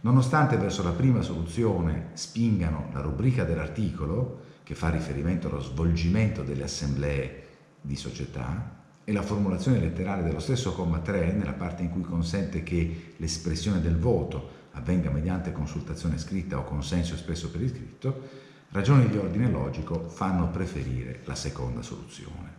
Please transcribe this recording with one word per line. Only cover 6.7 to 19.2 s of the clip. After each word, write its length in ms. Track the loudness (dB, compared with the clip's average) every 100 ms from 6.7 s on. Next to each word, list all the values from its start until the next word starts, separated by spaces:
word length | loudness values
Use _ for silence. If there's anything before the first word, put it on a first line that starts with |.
| -2 -2 0 0 0 -2 -8 -18 -20 -20 -14
di 160 | -8 -6
società, 880 | -6 -8 -8 -6 -4 -4 -6 -12 -20 -14
e 80 | -2
la 120 | -2
formulazione 580 | 0 0 2 2 2 4
letterale 420 | 2 0 -2 0
dello 180 | 0 0
stesso 340 | 0 0 0
comma 240 | 0 0 0
tre, 340 | 0 2 2
nella 220 | 2 0
parte 300 | -2 -4 -2
in 40 | -2
cui 140 | -2
consente 600 | -2 -2 0 0 -2 -4
che 520 | 0 0 0 -2 -10 -6
l'espressione 640 | -4 -2 -2 -2 2 2
del 160 | 2 4
voto 540 | 4 2 0 -4 -8 -16 -16
avvenga 360 | -8 0 2 2
mediante 440 | 0 0 -2 -2
consultazione 680 | -4 -4 -4 -6 -4 -2 -2
scritta 400 | -2 -4 -2 -4
o 60 |
consenso 500 | -2 -4 0 0 0
espresso 360 | -4 -4 -4 -4
per 120 | -2
iscritto, 800 | -2 -4 -12 -6 -4 -4 -8 -16 -20 -20 -6
ragioni 360 | 0 8 8 8
di 80 |
ordine 320 | 4